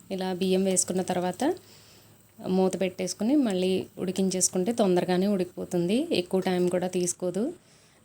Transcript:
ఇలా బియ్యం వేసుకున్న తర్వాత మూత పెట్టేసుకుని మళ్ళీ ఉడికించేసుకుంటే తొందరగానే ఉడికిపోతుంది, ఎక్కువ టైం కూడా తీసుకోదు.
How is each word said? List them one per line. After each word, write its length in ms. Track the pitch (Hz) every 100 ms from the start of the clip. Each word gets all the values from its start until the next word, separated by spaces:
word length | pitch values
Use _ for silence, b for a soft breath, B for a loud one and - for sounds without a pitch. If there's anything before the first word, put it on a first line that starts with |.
| -
ఇలా 220 | 190 185
బియ్యం 320 | 180 190 185
వేసుకున్న 380 | 190 180 - 185
తర్వాత 520 | 180 180 180 180 277 370 B B B B B B _ - 185
మూత 320 | 185 190 185
పెట్టేసుకుని 560 | 190 180 185 - 214 302
మళ్ళీ 500 | 240 185 185 185 - -
ఉడికించేసుకుంటే 720 | 185 185 190 180 - 185 180
తొందరగానే 540 | - 196 180 175 180 196
ఉడికిపోతుంది, 840 | 196 180 - 180 180 175 233 339
ఎక్కువ 300 | 180 175 190
టైం 280 | 185 180 180
కూడా 180 | 180 180
తీసుకోదు. 680 | 180 175 - 180 180 269 349 b b b b